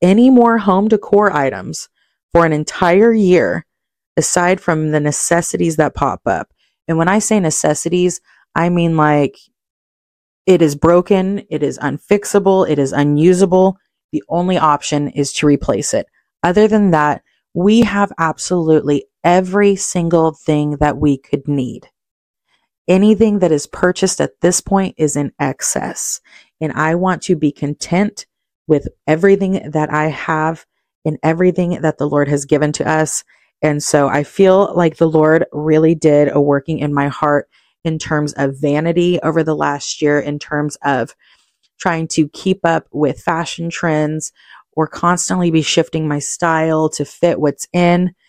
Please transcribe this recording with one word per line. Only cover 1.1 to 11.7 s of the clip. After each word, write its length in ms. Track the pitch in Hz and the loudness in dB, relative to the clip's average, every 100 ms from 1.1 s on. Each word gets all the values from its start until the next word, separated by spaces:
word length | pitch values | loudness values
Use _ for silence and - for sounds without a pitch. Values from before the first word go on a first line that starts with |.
| 202 208 | 2 2
items 560 | 151 135 101 104 160 - _ _ _ _ | 0 -2 -4 -12 -14 -16 _ _ _ _
for 120 | 170 | 2
an 80 | 165 | 2
entire 600 | 151 156 - 180 185 233 | 0 -4 -2 2 4 4
year, 520 | 226 190 180 98 170 - _ _ _ _ - | 2 4 2 2 -4 -8 _ _ _ _ -4
aside 440 | - 180 175 185 | -2 0 0 0
from 300 | - 160 156 | -2 -2 0
the 100 | 151 | 0
necessities 760 | 147 147 - 170 - - 170 156 | -2 -4 -2 -2 -2 -2 -2 0
that 180 | 147 | -2
pop 280 | - 139 92 - | 0 -4 -4 -4
up. 260 | 85 - _ _ _ - | -4 -6 _ _ _ -4
And 100 | 160 | 0
when 80 | 165 | 2
I 140 | 208 | 0
say 180 | - 214 | 0 0
necessities, 840 | 165 - 156 151 170 180 180 175 _ _ _ - | 0 -2 -2 -2 -2 0 0 -2 _ _ _ -2
I 120 | 170 | 0
mean, 280 | 175 170 160 | 2 2 2
like, 400 | 151 147 139 - _ _ _ _ _ _ _ _ _ _ - | 2 2 0 -4 _ _ _ _ _ _ _ _ _ _ 2
it 140 | 175 | 4
is 140 | 160 | 2
broken, 680 | 143 160 175 180 196 190 202 - | 2 2 2 2 0 0 -6 -8
it 120 | 151 | -6
is 160 | 143 | -6